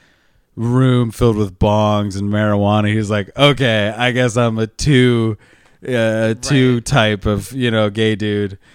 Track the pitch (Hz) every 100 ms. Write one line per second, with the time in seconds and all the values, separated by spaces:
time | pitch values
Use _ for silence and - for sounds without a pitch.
0 | _ _ _ _ _ - 113 127 131 123
1 | 117 - 120 107 101 92 104 104 107 104
2 | 104 95 101 104 107 101 101 107 104 110
3 | 104 104 95 - 143 131 127 110 104 110
4 | 123 123 127 110 117 110 110 - 147 131
5 | 123 117 113 104 _ _ _ _ - 123
6 | 113 110 110 113 - 139 127 120 - 139
7 | 107 104 107 101 98 131 123 110 107 104
8 | 110 107 107 104 101 98 _